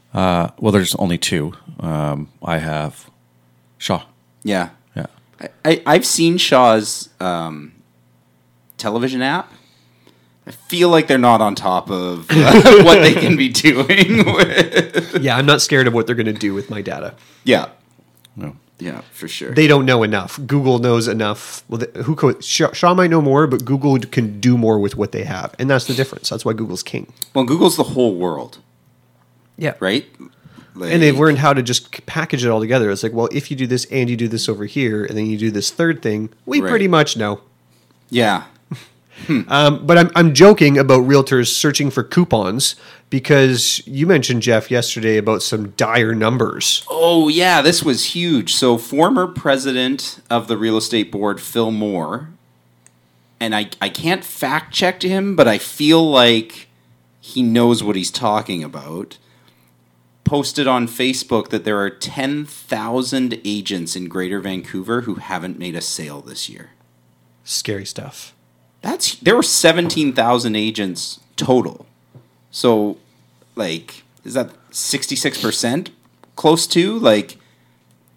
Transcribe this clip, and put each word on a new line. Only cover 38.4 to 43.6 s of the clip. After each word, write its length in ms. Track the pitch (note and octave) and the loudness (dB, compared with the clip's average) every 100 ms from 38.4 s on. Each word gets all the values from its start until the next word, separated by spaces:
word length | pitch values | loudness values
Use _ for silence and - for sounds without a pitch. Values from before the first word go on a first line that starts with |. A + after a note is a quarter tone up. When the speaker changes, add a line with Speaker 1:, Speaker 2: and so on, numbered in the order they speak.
| - _ _ C#3 - _ _ - - | -4 _ _ -18 -18 _ _ -14 -4
Speaker 2:
Hmm. 140 | A#2+ E2+ | -4 0
Speaker 3:
Um, 380 | C#3+ D3 D3 D3 | 2 4 2 4
but 100 | E3+ | 6
I'm, 140 | E3+ F3 | 6 4
I'm 180 | E3+ | 2
joking 440 | C3+ G3 G#3 D3 C#3 | 8 8 8 6 4
about 240 | C3+ B2+ | 6 4
realtors 460 | B2+ C#3 C3+ C3 A#2 | 6 4 4 0 0
searching 360 | - D#3 C#3+ C#3+ | 0 -2 0 -2
for 120 | C3 | -4
coupons 720 | A2+ - F3 A2+ F#2+ A#2 - - - - _ | 0 0 2 2 0 -2 -4 -6 -14 -20 _
because 720 | C3+ C3+ C#3+ C3 B2 | -4 2 4 6 2